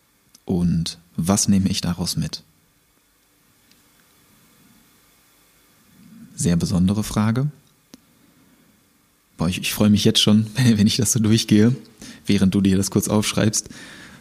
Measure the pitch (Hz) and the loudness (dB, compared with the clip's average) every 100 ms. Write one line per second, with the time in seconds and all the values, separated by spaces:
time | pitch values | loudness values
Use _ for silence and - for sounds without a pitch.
0 | _ _ _ _ - 90 87 82 82 - | _ _ _ _ -6 -2 0 -2 -4 -10
1 | _ - 85 101 - 98 95 95 85 87 | _ -6 -2 0 2 0 0 -2 -6 -6
2 | 87 80 76 - _ _ _ _ _ _ | -6 -6 -6 -8 _ _ _ _ _ _
3 | _ _ _ _ _ _ _ _ _ _ | _ _ _ _ _ _ _ _ _ _
4 | _ _ _ _ _ _ _ _ _ _ | _ _ _ _ _ _ _ _ _ _
5 | _ _ _ _ _ _ _ _ _ _ | _ _ _ _ _ _ _ _ _ _
6 | - - - - - 85 85 92 92 104 | -20 -20 -20 -6 -2 -2 -2 0 0 0
7 | 104 - 107 117 147 - _ _ _ - | -4 -2 -2 -2 -4 -8 _ _ _ -20
8 | _ _ _ _ _ _ _ _ _ _ | _ _ _ _ _ _ _ _ _ _
9 | _ _ _ - 82 92 - - 107 101 | _ _ _ -6 -4 -4 -6 0 2 4
10 | 110 - - 107 113 - 123 107 104 - | 2 2 2 2 0 0 2 4 2 0
11 | 131 117 104 113 - 104 113 127 - - | -2 0 2 2 4 4 4 0 -8 -20
12 | - - - 101 98 101 98 95 95 107 | -20 -12 -2 2 2 2 2 0 0 -2
13 | - 107 104 - 110 - - - - - | 0 -2 0 0 0 -2 -8 -18 -20 -20
14 | - - | -20 -20